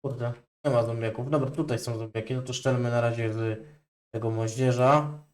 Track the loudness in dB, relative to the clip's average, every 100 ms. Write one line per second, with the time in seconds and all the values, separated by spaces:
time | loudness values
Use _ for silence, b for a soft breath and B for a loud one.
0 | -6 -4 -6 -6 _ _ 2 2 2 0
1 | -2 -4 0 0 0 -2 -2 -2 -2 -6
2 | -4 -6 -2 -4 -4 -2 0 2 2 2
3 | 2 0 -2 0 -2 -2 B B _ _
4 | _ -4 -2 0 -2 2 2 4 6 4
5 | 2 -8 _